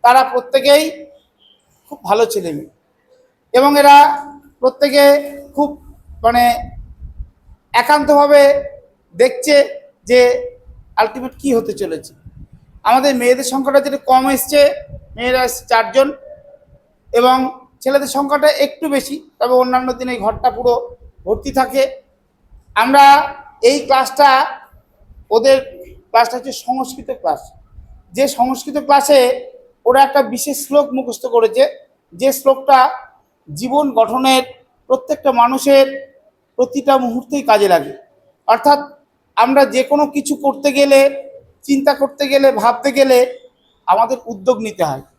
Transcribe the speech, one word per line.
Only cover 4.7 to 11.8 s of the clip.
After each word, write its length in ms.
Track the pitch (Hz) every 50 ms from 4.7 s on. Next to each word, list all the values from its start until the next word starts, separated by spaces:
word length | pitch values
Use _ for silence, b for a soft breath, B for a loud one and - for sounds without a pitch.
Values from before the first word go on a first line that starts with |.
| 254 - 285 285 254 285 285 285 285 294 285 285 285 285 285 285 -
খুব, 400 | 277 294 294 294 - - - - _ _ _ - - -
মানে, 460 | 226 240 240 240 240 233 - - - - - - - - _ - - - - - - _ _ _ _ - _ _ _ -
একান্তভাবে 880 | 226 254 - 294 302 285 247 294 285 285 285 294 285 277 277 285 - - - - - _ _ _ _ _ _ _
দেখছে 400 | - 480 523 - - - 302 294 285 277 - - - _ _ _ _ _
যে 160 | 185 247 247 247 247 247 - - - - - _ - - - - _ _
আলটিমেট 360 | - 220 220 - 262 247 254 - -
কি 140 | - 277 247
হতে 200 | 226 220 - 196
চলেছে। 400 | 208